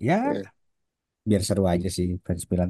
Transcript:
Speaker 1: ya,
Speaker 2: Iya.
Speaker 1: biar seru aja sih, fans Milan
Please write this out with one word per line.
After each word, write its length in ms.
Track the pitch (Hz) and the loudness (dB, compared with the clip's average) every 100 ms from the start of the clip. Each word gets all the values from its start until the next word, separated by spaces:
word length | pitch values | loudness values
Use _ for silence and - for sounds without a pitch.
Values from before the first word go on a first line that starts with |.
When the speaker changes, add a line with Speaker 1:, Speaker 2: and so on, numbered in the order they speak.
| 113 | 0
Speaker 1:
ya, 60 | 202 | 0
Speaker 2:
Iya. 280 | 277 - - _ _ _ _ _ _ _ 107 | 0 -4 -8 _ _ _ _ _ _ _ 0
Speaker 1:
biar 120 | 101 101 | 0 2
seru 160 | 98 92 | 2 2
aja 140 | 87 92 - | 2 0 -2
sih, 100 | 90 87 - | -2 -4 -4
fans 180 | 87 - | -6 -2
Milan 200 | 90 | -2